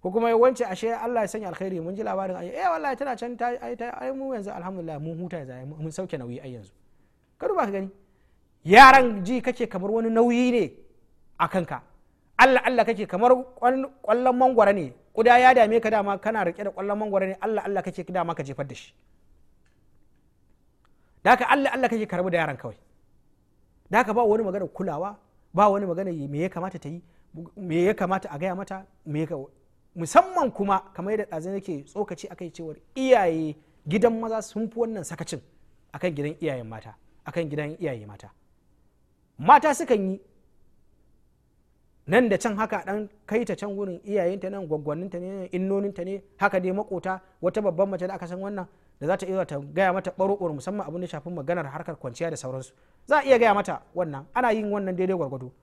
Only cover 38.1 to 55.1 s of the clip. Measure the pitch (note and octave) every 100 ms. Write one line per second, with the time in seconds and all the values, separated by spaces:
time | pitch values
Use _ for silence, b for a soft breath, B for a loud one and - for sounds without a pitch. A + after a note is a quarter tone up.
38.1 | G2+ - _ _ _ _ _ _ _ _
39.1 | _ _ - D#3 C#4 D4+ C#4 E4+ A3 F#3+
40.1 | F#3+ - _ _ _ _ _ _ _ _
41.1 | _ _ _ _ _ _ _ _ _ -
42.1 | G3+ A#3+ F#3+ A#3 G3+ A3 G3+ F#3+ G#3 G#3
43.1 | _ - A3 A#3 F3 G#3 G3 G3 F3 G#3
44.1 | G3+ F3 G3 F#3 G3+ E3+ D3+ D3 D3+ F#3+
45.1 | F3+ F3+ G3 F3+ F3+ F#3+ G3 G3+ G3 F3+
46.1 | G3 - _ G3+ F#3+ F#3 F#3+ G#3+ F#3 F#3+
47.1 | F#3 b b F3 G#3+ G#3 E3 G3+ F#3 F3+
48.1 | F#3+ F3 F3+ G3 G3+ F3 b b _ C#3+
49.1 | F#3+ F#3+ F#3+ E3 C#3+ C#3+ D3+ F#3+ F#3 F#3
50.1 | - F#3+ G3+ F3 D3 F3+ G#3 D3+ E3 F3
51.1 | D#3 F3 F3 C#3 F3 C#3+ D3 E3+ D#3 C3
52.1 | A#2 E3 D#3 C3 C3 C3 _ _ _ -
53.1 | D4 C#4 B3 A3+ G3+ G3 D3+ - F3 E3+
54.1 | C#3 D#3 - B3 A3 G#3 G3+ F#3+ F3+ F#3